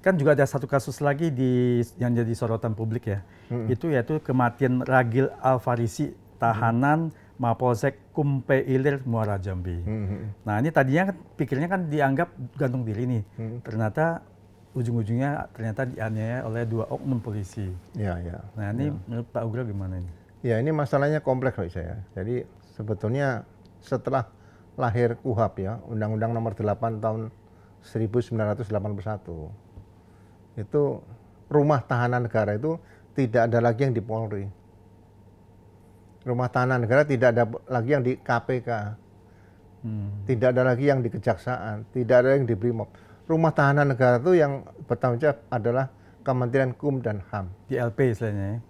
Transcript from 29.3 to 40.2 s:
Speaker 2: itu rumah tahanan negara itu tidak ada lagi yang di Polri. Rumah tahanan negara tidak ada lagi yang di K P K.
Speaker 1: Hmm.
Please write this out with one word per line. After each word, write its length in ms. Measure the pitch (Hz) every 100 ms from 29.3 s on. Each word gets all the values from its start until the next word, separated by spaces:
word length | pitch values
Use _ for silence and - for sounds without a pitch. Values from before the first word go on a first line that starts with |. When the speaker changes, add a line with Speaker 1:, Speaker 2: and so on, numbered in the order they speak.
| 82 78 104 - - - - - - - - - -
Speaker 2:
itu 400 | 98 147 143 127 - 117 - - -
rumah 320 | 147 143 143
tahanan 440 | - 123 120 123 117
negara 320 | 113 104 104
itu 160 | 151 165 - - -
tidak 320 | - 127 120 117
ada 160 | 117
lagi 240 | 120 113 135
yang 80 |
di 80 | 113
Polri. 440 | 101 110 113 104 98 95 - - - - - - - - - - - - - - - - 131
Rumah 220 | 120 127
tahanan 320 | 123 127 127
negara 240 | 113 131 147
tidak 240 | 131 127
ada 160 | 117 113 117 -
lagi 200 | 127 120
yang 80 | 143
di 160 | 123 131
K 120 | - 123
P 160 | - 127
K. 120 | 117 117 104 110 - - - - - - - - 113
Speaker 1:
Hmm. 380 | 107 101 101